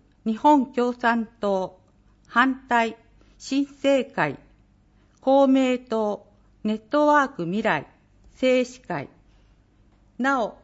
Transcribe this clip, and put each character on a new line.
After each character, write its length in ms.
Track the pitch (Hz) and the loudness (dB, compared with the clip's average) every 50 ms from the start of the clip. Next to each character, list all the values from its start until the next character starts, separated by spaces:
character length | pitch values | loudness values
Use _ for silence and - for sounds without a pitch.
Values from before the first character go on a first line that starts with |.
| _ _ _ _ - | _ _ _ _ -8
日 100 | 226 220 | -8 -6
本 300 | 214 - 294 302 285 240 - - | 0 4 4 4 4 2 0 -2
共 180 | 247 240 247 | -4 -2 -2
産 340 | 247 247 - 233 233 233 220 - _ _ | -4 -2 -2 -2 0 -2 -4 -8 _ _
党。 400 | - 202 196 185 185 - - - _ _ _ _ _ _ _ _ _ | -4 -2 -2 -2 -4 -6 -10 -16 _ _ _ _ _ _ _ _ _
反 400 | _ - 233 254 269 254 - - - | _ 0 2 2 2 0 -4 -4 -2
対、 280 | 247 233 226 226 - - _ _ _ _ _ _ _ _ | 0 0 0 -2 -4 -10 _ _ _ _ _ _ _ _
新 280 | - - 262 277 277 | -10 -4 -4 -4 -4
生 380 | - - - - 277 277 262 247 | -4 -6 -4 0 0 2 2 0
会、 340 | - - - 156 147 131 - - _ _ _ _ _ _ _ _ _ _ _ _ _ _ _ | -4 -4 -4 -2 -2 -4 -8 -16 _ _ _ _ _ _ _ _ _ _ _ _ _ _ _
公 260 | - 262 269 277 277 | 0 2 4 4 4
明 320 | 262 262 269 262 254 254 247 | 4 4 2 2 0 -2 -4
党、 480 | 254 - 226 220 214 208 202 - - _ _ _ _ _ _ _ - | -4 -6 -4 -4 -2 -4 -4 -8 -12 _ _ _ _ _ _ _ -6
ネ 100 | 214 220 | -6 -6
ッ 40 | 214 | -6
ト 280 | - _ - 294 294 | -6 _ -2 0 2
ワ 160 | 294 294 294 | 4 4 2
ー 60 | 277 262 | 2 0
ク 160 | 269 - 170 | -4 -8 -8
未 180 | 165 185 220 | -6 -4 -2
来、 240 | 220 214 165 143 - - _ _ _ _ _ _ _ - _ | -2 -2 -2 -2 -4 -8 _ _ _ _ _ _ _ -20 _
正 300 | - 262 254 254 254 247 | -2 0 2 2 0 0
市 160 | 247 - - | -4 -8 -14
会。 280 | _ - 175 156 131 - _ _ _ _ _ _ _ _ _ _ _ _ _ _ _ _ _ _ _ _ _ - | _ -10 -10 -10 -10 -12 _ _ _ _ _ _ _ _ _ _ _ _ _ _ _ _ _ _ _ _ _ -6
な 240 | 247 269 277 254 | -4 -2 -2 -2
お、 160 | 220 - - - | -2 -6 -8 -12